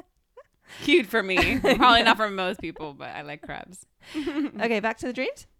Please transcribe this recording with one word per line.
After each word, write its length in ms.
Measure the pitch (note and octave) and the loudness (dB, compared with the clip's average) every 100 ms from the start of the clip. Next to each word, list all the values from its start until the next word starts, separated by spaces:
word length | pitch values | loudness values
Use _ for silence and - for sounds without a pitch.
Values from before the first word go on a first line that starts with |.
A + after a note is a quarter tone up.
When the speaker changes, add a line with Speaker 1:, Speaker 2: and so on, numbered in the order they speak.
| - _ _ - - _ - - | -20 _ _ -20 -20 _ -20 -8
Speaker 1:
Cute 240 | C#4+ E4+ G#3+ | 2 2 4
for 160 | A3+ | 0
me. 360 | F#3+ F#3 E4 C4 | 0 2 2 2
Speaker 2:
<laughs> 20 | |
Speaker 1:
Probably 420 | D4 B3 B3 A#3 | 2 6 6 6
not 140 | A3+ A3 | 6 2
for 120 | G#3+ | 0
most 280 | F#3+ F#3 F#3 | -2 -4 -6
people, 340 | E3 - D#3 | -10 -12 -14
but 160 | C#3 B2+ | -12 -14
I 120 | G2 | -12
like 200 | D3 D3+ | -12 -14
crabs. 440 | C#4 - - F#3 - | -14 -14 -14 -20 -20
<laughs> 260 | _ - D#4 | _ -14 -10
Speaker 2:
Okay, 640 | C#4+ C#4+ C#4+ G#3 A3+ A3 | -6 -4 -4 -2 -2 0
back 180 | A3+ A#3 | -2 -4
to 80 | B3+ | -8
the 60 | |
dreams? 320 | B3 F#4+ D5 - | -6 -6 -8 -16